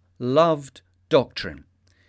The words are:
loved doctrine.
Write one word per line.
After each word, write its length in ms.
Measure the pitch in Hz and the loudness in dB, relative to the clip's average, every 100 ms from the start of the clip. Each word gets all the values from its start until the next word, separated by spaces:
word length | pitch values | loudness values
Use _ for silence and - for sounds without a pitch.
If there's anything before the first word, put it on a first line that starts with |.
| _ _ | _ _
loved 640 | 123 139 165 151 139 - _ _ _ | -2 2 2 0 -6 -20 _ _ _
doctrine. 560 | 147 117 - 95 73 - _ _ _ | 0 0 -6 -12 -14 -20 _ _ _